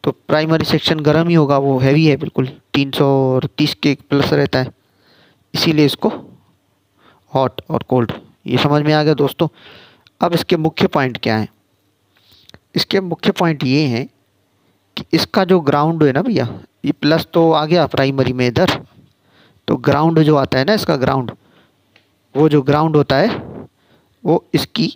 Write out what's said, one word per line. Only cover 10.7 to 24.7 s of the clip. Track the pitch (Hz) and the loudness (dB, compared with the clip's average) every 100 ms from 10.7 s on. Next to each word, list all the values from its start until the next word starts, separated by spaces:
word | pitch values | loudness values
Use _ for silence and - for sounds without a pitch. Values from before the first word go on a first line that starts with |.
| - 185 | -2 -2
पॉइंट | 147 131 117 | 0 -2 -4
क्या | 123 110 | -4 -2
हैं? | 107 _ _ _ _ _ _ _ _ _ _ - _ - | -4 _ _ _ _ _ _ _ _ _ _ -20 _ -6
इसके | - 196 | -2 -2
मुख्य | 185 165 - | -2 -2 -2
पॉइंट | 190 175 147 | 0 0 0
ये | 131 135 | 0 0
हैं | 151 117 139 _ _ _ _ _ _ _ _ - | 0 -2 -6 _ _ _ _ _ _ _ _ -18
कि | - | -4
इसका | 165 - - | -2 0 -2
जो | 185 185 | 2 2
ग्राउंड | 143 143 156 165 | 2 0 0 2
है | 151 | 2
ना | 131 | 2
भैया, | 240 180 120 - - _ - | -2 -2 -4 -8 -18 _ -6
ये | |
प्लस | - 147 160 - | -2 0 0 0
तो | 170 165 | 0 2
आ | 160 151 | 2 2
गया | 175 147 | 0 0
प्राइमरी | 139 135 135 127 | 0 -2 0 -2
में | 127 123 | 0 0
इधर, | 117 180 - - _ _ _ _ _ _ _ - | 0 0 -2 -10 _ _ _ _ _ _ _ -6
तो | 127 | -2
ग्राउंड | 123 143 160 165 | 0 2 2 2
जो | 151 151 | 2 2
आता | 131 131 | 0 -2
है | 139 | 0
ना | |
इसका | 208 - 147 | 0 0 -2
ग्राउंड, | 127 135 117 - _ _ _ _ _ _ _ _ _ 135 | 0 -2 -4 -12 _ _ _ _ _ _ _ _ _ 0
वो | 156 | 2
जो | 147 | 4
ग्राउंड | 131 143 160 151 | 2 2 2 0
होता | 139 135 | 2 2
है | 208 - - - - _ _ _ _ _ | 0 -2 -12 -16 -20 _ _ _ _ _
वो | 190 165 _ | -2 -2 _
इसकी | 147 - | -4 -4